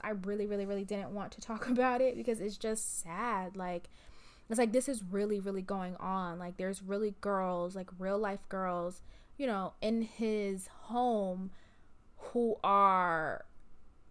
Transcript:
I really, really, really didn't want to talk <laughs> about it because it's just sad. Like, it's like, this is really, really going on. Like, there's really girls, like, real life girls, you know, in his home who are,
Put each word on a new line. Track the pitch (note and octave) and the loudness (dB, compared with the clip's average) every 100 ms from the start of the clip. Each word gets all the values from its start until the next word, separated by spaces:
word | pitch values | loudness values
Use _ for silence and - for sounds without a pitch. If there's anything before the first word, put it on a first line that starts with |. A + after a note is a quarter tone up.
I | G#3+ | -2
really, | G#3+ F#3+ G#3 G#3 | -2 -2 0 0
really, | G3+ G3 | 0 0
really | G3+ G3 | -2 -2
didn't | G#3 F#3+ | -4 -4
want | G3+ G3 | -6 -6
to | - | -8
talk | - A3 A#3 | -8 -4 0
<laughs> | |
about | B3 B3+ B3 | 4 4 6
it | C4 - | 4 2
because | A#3 A3 | -2 0
it's | G3+ G3+ | -2 -2
just | A3 A3 - - | -2 -2 -2 -4
sad. | E3+ F3 A#3+ G#3 F#3 F#3+ | -4 -2 0 0 -2 -4
Like, | F3+ F3 - - - - - - - | -4 -4 -6 -18 -18 -18 -18 -14 -2
it's | A3+ | 4
like, | A#3 | 6
this | A#3 - | 4 2
is | A#3+ | -2
really, | F#3 G3 G#3 G#3 | -2 0 0 0
really | G3 G3 | -2 -4
going | F#3 G3 F3+ F3+ | -2 -2 -4 -4
on. | F#3 F#3+ F3+ F3 | -2 -2 -2 -4
Like, | F3+ F3+ | -8 -4
there's | F#3+ F#3+ | -4 -4
really | F#3+ G3+ G#3+ G3+ | -2 0 0 -2
girls, | G3+ G3 F#3 F3+ F3 F#3+ | 0 2 2 0 -2 -4
like, | F#3 F3+ | -10 -6
real | F#3 G3+ | 0 2
life | G#3+ G3 - | 0 -2 -4
girls, | F#3+ F#3 F3 F3 F3+ - - - - | -2 0 0 -2 -6 -14 -18 -16 -4
you | C4+ | -2
know, | G3+ F#3 - | 0 -2 -2
in | G#3+ A3+ | 0 2
his | A3 - A3+ G#3+ G3+ G3 F#3+ - | 0 0 0 2 0 -2 -6 -12
home | - A#3+ B3 A3 G3 F#3 F#3+ - - - - - - - | -6 0 2 2 0 -2 -6 -10 -16 -20 -20 -20 -20 -16
who | - A#3+ A#3 G#3+ | -2 2 2 4
are, | - G3+ G3 F#3 F3+ E3 D3+ G#2 - - - - - - - | 6 8 8 8 4 2 0 -4 -8 -16 -16 -16 -16 -18 -20